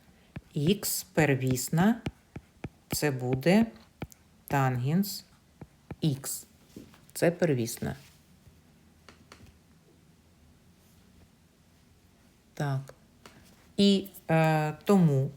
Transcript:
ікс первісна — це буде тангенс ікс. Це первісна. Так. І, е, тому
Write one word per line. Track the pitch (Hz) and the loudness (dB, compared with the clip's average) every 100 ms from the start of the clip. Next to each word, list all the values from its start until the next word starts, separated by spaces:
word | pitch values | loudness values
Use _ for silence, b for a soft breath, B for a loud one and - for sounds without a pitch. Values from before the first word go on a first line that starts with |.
| b b b - - | b b b -18 -10
ікс | 160 147 208 - - | -4 0 0 -2 -8
первісна — | - - 147 127 131 127 - 165 202 233 - - _ - - _ - _ - | -6 0 2 2 0 -2 -2 2 2 2 -4 -12 _ -20 -20 _ -18 _ -10
це | - 151 | -4 -2
буде | 131 127 131 156 202 226 - - - - - _ _ - | -2 -2 -2 2 4 2 -4 -20 -16 -16 -16 _ _ -4
тангенс | 139 131 127 131 170 202 - - _ _ - - _ - - | 0 0 0 0 0 -2 -6 -16 _ _ -20 -20 _ -18 -4
ікс. | 160 - - - - _ _ - - - _ | -2 -2 -6 -12 -14 _ _ -20 -20 -20 _
Це | - 165 | -2 -2
первісна. | 170 170 127 113 - - - - - _ _ - _ _ _ _ _ - - - - - - _ _ _ _ _ _ _ _ _ _ _ _ _ _ _ _ _ _ _ _ _ _ _ _ _ _ _ _ _ | 0 0 0 -2 -6 -8 -10 -14 -20 _ _ -20 _ _ _ _ _ -20 -20 -20 -20 -20 -20 _ _ _ _ _ _ _ _ _ _ _ _ _ _ _ _ _ _ _ _ _ _ _ _ _ _ _ _ _
Так. | - 143 135 135 - _ _ - B B B B - | -8 -6 -6 -8 -20 _ _ -20 B B B B 2
І, | 202 196 196 - - | 4 4 0 -10 0
е, | 160 160 156 151 147 | 2 4 2 -2 -4
тому | - 196 165 139 139 | 2 4 6 4 -2